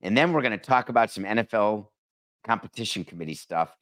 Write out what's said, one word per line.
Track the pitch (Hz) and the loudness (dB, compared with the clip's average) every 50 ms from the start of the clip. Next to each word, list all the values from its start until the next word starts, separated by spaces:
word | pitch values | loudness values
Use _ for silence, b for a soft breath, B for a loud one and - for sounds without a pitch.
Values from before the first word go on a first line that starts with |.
And | - 92 104 | -2 2 4
then | 131 156 175 | 4 4 4
we're | 170 156 | 2 2
gonna | 127 127 110 | 0 0 -2
talk | 98 - - 135 123 123 - | -4 0 2 2 2 2 2
about | 120 117 113 107 | 2 2 2 2
some | - - 98 | 0 -8 -6
N | 98 107 113 | -2 0 -2
F | 113 - - | -2 0 0
L | 110 104 104 107 107 104 _ _ _ _ _ _ _ _ _ _ _ _ | 2 2 2 0 -2 -6 _ _ _ _ _ _ _ _ _ _ _ _
competition | - 113 110 - 104 _ - 117 107 - 95 85 | -2 -2 -2 -2 -12 _ -8 -8 -6 -6 -8 -8
committee | - - 85 82 78 78 | -10 -10 -12 -10 -10 -10
stuff. | - - _ 87 82 80 - - _ | -12 -12 _ -2 -2 -2 -2 -6 _